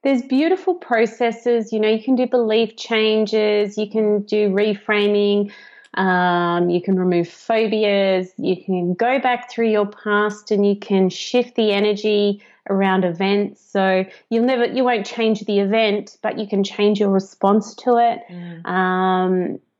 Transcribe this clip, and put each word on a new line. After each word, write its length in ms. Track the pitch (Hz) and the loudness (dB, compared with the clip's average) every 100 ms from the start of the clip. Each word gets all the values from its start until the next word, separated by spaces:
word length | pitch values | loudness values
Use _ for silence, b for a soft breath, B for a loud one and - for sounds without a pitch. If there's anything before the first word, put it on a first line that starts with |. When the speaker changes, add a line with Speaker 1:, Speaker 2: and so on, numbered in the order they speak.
Speaker 1:
There's 200 | 277 262 | 0 -2
beautiful 520 | 269 262 320 370 - | 0 0 0 0 -2
processes. 960 | 349 - 233 226 226 233 226 240 233 220 | -4 -2 0 0 0 -4 -2 -2 -2 -2
You 80 | 220 | -2
know, 80 | 214 | 0
you 140 | 220 | 0
can 140 | 220 254 | 0 0
do 100 | 254 | 2
belief 500 | 247 220 220 220 - | 0 2 0 0 -6
changes, 1000 | - 220 220 214 214 220 208 208 208 208 | -4 0 2 0 0 0 0 0 -2 -4
you 100 | 208 | -4
can 320 | 220 214 208 | -2 0 0
do 280 | 208 214 208 | 0 0 0
reframing, 1000 | 190 214 208 - 208 208 208 202 202 202 B B B B | 2 0 -2 -2 0 2 2 2 0 -2 B B B B
um, 760 | - 190 180 180 175 175 175 175 | -4 0 2 2 0 0 0 0
you 100 | 175 | 0
can 180 | 185 185 | 0 0
remove 300 | 180 175 170 | 2 0 -2
phobias, 1040 | - - 226 220 214 208 202 196 185 185 - | -8 -2 0 0 0 2 2 2 0 -4 -6
you 240 | 165 180 | -4 -4
can 300 | - 185 175 | -2 -2 -2
go 240 | 180 233 262 | 0 0 0
back 320 | 247 240 - | 0 -2 -6
through 180 | - 226 | -2 0
your 180 | 208 208 | 0 -2
past 680 | - 214 208 208 208 - | -6 -2 0 0 -4 -2
and 140 | 208 202 | 2 2
you 100 | 202 | 0
can 340 | - 196 185 | 0 2 2
shift 460 | - - 247 240 - | -2 -2 -2 -2 -2
the 160 | 214 | 0
energy 680 | 202 208 202 214 208 208 202 B B - | 2 0 0 0 0 0 -2 B B -4
around 360 | 196 196 190 | 0 2 2
events. 560 | 185 170 196 202 202 - | 0 -2 0 0 -2 -8
So 440 | _ 202 190 185 190 B B | _ -2 2 0 -2 B B
you'll 160 | 226 | 0
never, 220 | 247 254 240 | 0 0 0
you 180 | 247 | 0
won't 200 | 247 233 | 0 0
change 360 | 196 - 226 214 | -4 -2 0 0
the 180 | 214 202 | 0 0
event, 580 | 196 220 220 208 208 - | 2 2 2 -2 -6 -8
but 160 | 214 - | -8 -6
you 80 | 202 | -4
can 160 | 202 | -2
change 380 | 196 - 208 208 | -2 2 2 2
your 100 | 202 | 2
response 640 | 196 196 - 196 214 202 - | 2 -2 0 2 2 0 -6
to 200 | - 240 | 0 2
it. 240 | 240 - - | 2 0 -12
Speaker 2:
Mm. 360 | 175 175 165 175 | -16 -14 -12 -4
Speaker 1:
Um, 920 | 185 185 185 185 185 185 185 175 - _ | -2 0 2 2 2 2 0 -2 -6 _